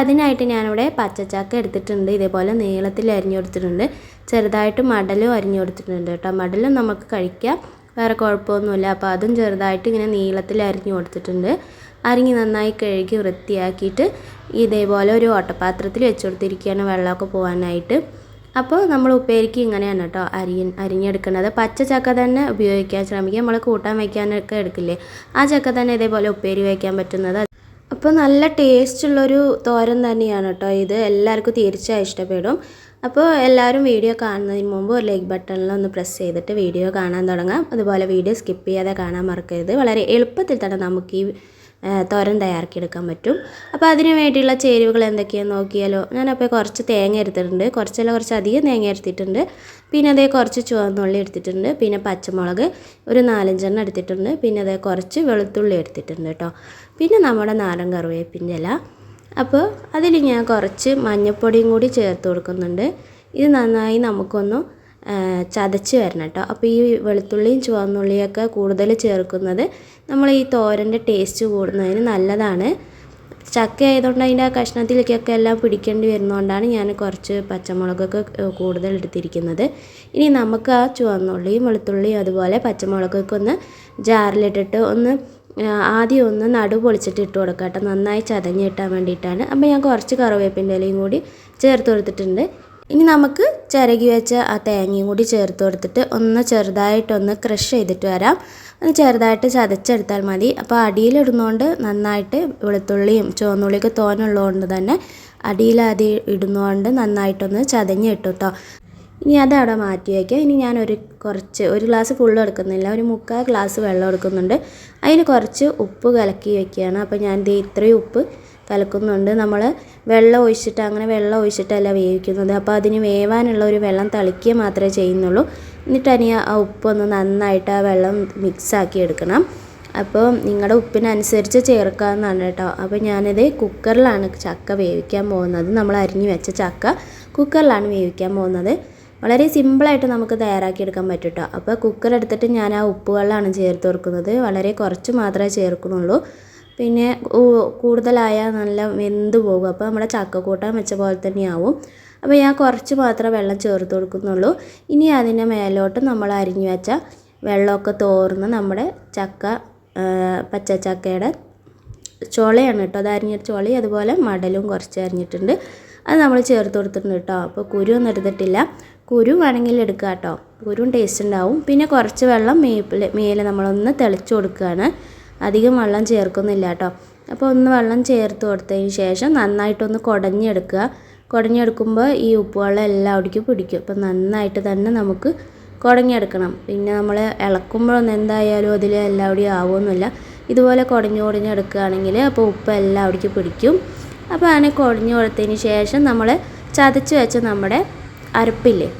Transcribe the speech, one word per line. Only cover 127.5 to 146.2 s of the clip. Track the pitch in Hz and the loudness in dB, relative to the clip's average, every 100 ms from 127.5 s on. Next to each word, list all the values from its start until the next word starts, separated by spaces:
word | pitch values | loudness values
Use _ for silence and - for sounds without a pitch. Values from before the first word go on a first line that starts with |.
| 190 190 202 | 0 0 0
ആ | 196 | 2
വെള്ളം | 185 185 208 196 202 | 4 2 0 -4 -4
മിക്സാക്കി | 190 180 - 208 180 190 170 | -4 -4 -2 0 0 0 -2
എടുക്കണം. | 156 175 233 370 - - - - - | -2 0 2 0 -4 -20 -20 -12 -8
അപ്പോൾ | 196 214 240 247 - | -2 2 2 2 0
നിങ്ങളുടെ | 202 202 233 | 0 -2 -4
ഉപ്പിനനുസരിച്ച് | 233 214 226 214 208 214 208 254 254 | -4 -2 0 -2 0 0 2 2 4
ചേർക്കാവുന്നതാണ് | 226 196 190 202 202 208 185 180 | 2 2 -2 -2 -2 -2 -2 -2
കേട്ടോ. | 180 185 - | -4 -6 -4
അപ്പോൾ | 190 208 214 | -6 -4 -2
ഞാനിത് | 202 202 202 285 285 | 0 0 4 2 2
കുക്കറിലാണ് | 208 - 220 226 254 202 190 - 185 | -4 -2 2 6 6 4 -2 -6 -10
ചക്ക | 170 - 196 | -8 -6 -2
വേവിക്കാൻ | 180 170 170 202 202 | 0 -2 -4 -4 -2
പോകുന്നത്. | 190 180 175 170 220 | -2 -2 -2 0 0
നമ്മൾ | 202 202 | 2 0
അരിഞ്ഞു | 190 190 202 | 0 0 -2
വെച്ച | 170 - 185 | -2 -6 -4
ചക്ക | 180 - 220 359 - - - - | -6 -2 -2 -2 -6 -20 -10 -2
കുക്കറിലാണ് | 285 320 294 214 208 196 | 2 4 4 4 0 -2
വേവിക്കാൻ | 180 180 185 196 | -2 -4 -4 -2
പോകുന്നത്. | 185 185 185 320 - - - - | -2 -2 -2 -2 -6 -20 -20 -6
വളരെ | 220 247 302 | 0 4 4
സിമ്പിളായിട്ട് | 302 269 269 294 277 269 | 4 4 4 4 4 0
നമുക്ക് | 233 226 226 | -2 -2 -2
തയ്യാറാക്കിയെടുക്കാൻ | 220 196 190 190 190 185 185 | 0 0 -2 -4 -6 -4 -4
പറ്റും | 175 170 170 | -4 -4 -6
കേട്ടോ. | 160 185 | -8 -8
അപ്പോൾ | 208 226 | -4 -2
കുക്കർ | 220 214 233 240 | -2 -2 0 0
എടുത്തിട്ട് | 226 220 240 233 | 0 -2 0 0
ഞാൻ | 208 208 | 0 0
ആ | 208 | -2
ഉപ്പ് | 196 - 202 | -2 -2 0
വെള്ളമാണ് | 202 214 202 190 | 2 0 0 0
ചേർത്ത് | 185 180 185 | 0 0 -2
കൊടുക്കുന്നത്. | 180 180 175 175 240 233 | -2 -4 -4 -2 0 0
വളരെ | 190 196 214 | 0 -2 -2
കുറച്ച് | 196 180 - 240 | -4 -4 -2 -2
മാത്രമേ | 202 196 202 202 | 0 0 -2 0
ചേർക്കുന്നുള്ളൂ. | 185 175 185 185 175 226 | -2 -2 -4 -2 0 0